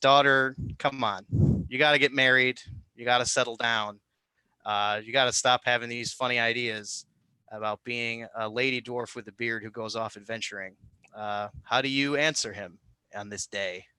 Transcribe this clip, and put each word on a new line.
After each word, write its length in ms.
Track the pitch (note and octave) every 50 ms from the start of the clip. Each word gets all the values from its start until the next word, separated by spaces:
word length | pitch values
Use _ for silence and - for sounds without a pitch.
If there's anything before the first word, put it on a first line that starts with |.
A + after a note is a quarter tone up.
Daughter, 560 | - C3+ C#3 C#3+ C#3+ C#3 C3+ C3+ C3 C3 C3 - - - - -
come 240 | - C#3+ C3+ C3+
on. 220 | B2 G#2+ G2+ F#2 G2+ _ - - - - - - - -
You 100 | B2 B2+
gotta 200 | D3 D3+ D3 C#3+
get 140 | C#3 C3+
married. 480 | C3 C#3 C3 C3 B2+ B2+ B2+ B2+ B2+ - - - - - - _ _
You 100 | A#2 A#2+
gotta 220 | A#2+ B2 B2 B2
settle 300 | - - C#3 B2 A#2+ A#2
down. 440 | A2 A#2+ A#2 A#2 A2 G#2+ G#2 G#2 G#2 _ _ _ _ _ _ _ _ _ _ _ _ _
Uh, 360 | G2+ G#2 G#2 G#2 G#2 G#2 G#2+ A2
you 80 | A2+
gotta 200 | A#2 C3+ C3 B2
stop 300 | A#2 - - C3 B2+ B2 _
having 240 | B2+ B2 A#2+ A#2 A#2+
these 240 | A#2 A#2+ A#2 -
funny 260 | - - C3 B2 B2 A#2+
ideas 680 | A#2 A#2 A#2 B2 B2 A#2 A2 G#2+ G#2 G2+ - - - _ _ _ _ _ _ _ _ _
about 340 | A2 G#2+ G#2+ G#2+ G#2+ - _
being 420 | B2 A#2+ A#2+ A#2 A#2 A#2 A#2 A2+ G#2+ -
a 120 | A2+ A2+ G#2+
lady 320 | G#2+ A#2+ C3 C3+ B2+ B2
dwarf 340 | A2+ - B2 B2 A#2+ - -
with 140 | B2 G#2+ G#2+
a 40 |
beard 300 | G2 _ A#2 A#2 A2+ A2+
who 80 | G#2 A2
goes 260 | G#2+ A#2 A2 A2 G#2
off 200 | A2+ A2 G#2+ -
adventuring. 580 | G#2 G2+ G2+ A2+ A2+ G#2+ - G#2 G2+ F#2+ F#2+ F#2+ _ - - _ _ _ _ _
Uh, 340 | G#2+ G#2+ G#2 G#2 G#2 G#2 G2+ - -
how 180 | - - A#2+ B2
do 80 | C3+ C3+
you 280 | C3+ C#3 C#3 C#3+ D3
answer 360 | C#3 D3 D#3 D3+ - - A2+
him 260 | G2+ G2+ G2+ F2 F2 - _ _ _ _ _ _ -
on 140 | G2+ G#2 G2+
this 180 | G#2 G2 -
day? 380 | - - G2+ G2 F#2 F2+ F#2 F#2+ _ _